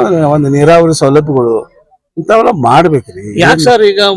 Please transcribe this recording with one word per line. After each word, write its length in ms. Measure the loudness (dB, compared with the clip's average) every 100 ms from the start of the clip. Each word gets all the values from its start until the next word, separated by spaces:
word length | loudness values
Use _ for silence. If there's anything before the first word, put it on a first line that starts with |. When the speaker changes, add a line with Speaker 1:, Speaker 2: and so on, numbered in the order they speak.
| -2 0
Speaker 1:
ಒಂದು 240 | 0 0 0
ನೀರಾವರಿ 500 | 0 2 4 2 0
ಸೌಲಭ್ಯಗಳು 720 | 0 0 0 -2 -2 -4 -6 _ _ _ _ -12
ಇಂಥವೆಲ್ಲ 300 | -2 0 0
ಮಾಡ್ಬೇಕ್ರಿ. 880 | 0 2 2 2 -2 -6 -16 -10 -2
Speaker 2:
ಯಾಕ್ 200 | 0 2
ಸರ್ 220 | 2 2
ಈಗ 180 | 2 0 -2